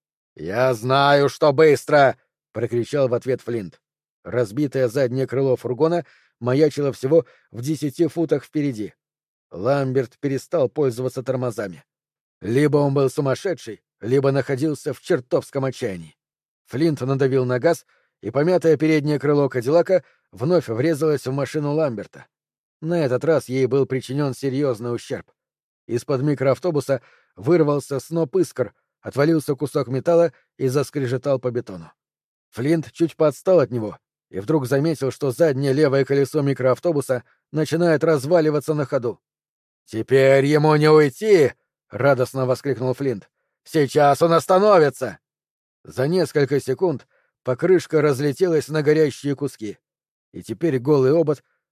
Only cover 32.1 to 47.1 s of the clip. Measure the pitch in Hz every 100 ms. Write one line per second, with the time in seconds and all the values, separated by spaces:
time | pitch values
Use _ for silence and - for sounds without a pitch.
32.1 | _ _ _ _ - 131 165 143 - 165
33.1 | - 156 - - 180 123 120 107 87 _
34.1 | _ _ 92 104 156 123 139 156 151 135
35.1 | - 143 123 165 131 139 131 151 135 135
36.1 | 139 139 151 139 131 127 120 175 151 -
37.1 | 123 - _ _ 147 156 165 175 151 160
38.1 | 156 127 175 156 147 - 151 139 139 117
39.1 | 101 _ _ _ _ _ _ _ 110 113
40.1 | 135 135 135 139 151 156 151 151 156 147
41.1 | - 214 190 131 - _ _ _ 104 135
42.1 | 131 123 131 127 127 143 120 127 123 139
43.1 | 107 - _ _ _ - 160 139 147 143
44.1 | 139 170 165 - 185 208 196 147 - 120
45.1 | 87 _ _ _ _ _ _ - 87 135
46.1 | 185 156 151 135 143 - 131 185 135 _